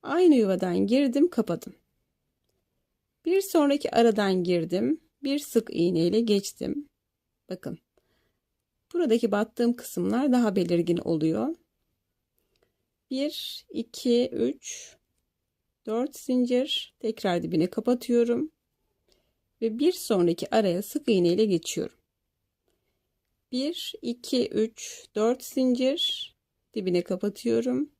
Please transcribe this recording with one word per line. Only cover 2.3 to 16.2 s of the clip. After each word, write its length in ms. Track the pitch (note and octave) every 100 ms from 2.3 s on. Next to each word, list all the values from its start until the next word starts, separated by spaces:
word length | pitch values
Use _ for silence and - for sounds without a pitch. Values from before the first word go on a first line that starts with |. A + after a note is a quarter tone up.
| _ _ _ _ _ _ _ _ _
Bir 160 | - F#4+
sonraki 500 | F#4+ E4+ C#4+ C#4+ -
aradan 540 | - A#3 G#3+ G3 F#3
girdim. 560 | F3 F3 E3 F3+ A#3 D#4+ _ _
Bir 160 | C#4 C#4+
sık 300 | - - A3+
iğne 340 | - F3 E3+ E3+
ile 140 | G#3
geçtim. 680 | A#3 G3+ G3+ - - C#4+ D4 _ _ _ _ _ _
Bakın. 300 | F#3 C#3 D#3 _ _ _ _ _ _ _ _ _ _ _
Buradaki 400 | E4+ D#4 A#3 A3+
battığım 400 | G#3 A3+ - A#3+ A#3+
kısımlar 560 | - - F#3 A3+ C#4+
daha 240 | B3 A3+ G3
belirgin 400 | E3+ F3 E3+ E3+
oluyor. 600 | - E3 D#3+ F3+ B3+ E4+ _ _ _ _ _ _ _ _ _ _ _ _ _ _ _
Bir, 560 | C4 D4 - - - _
iki, 580 | - A3+ - B3 A#3+ B3
üç, 640 | - A#3 D4 - - - _ _ _ _ _ _ _ _ _ -
dört 300 | A3 C#4
zincir. 800 | -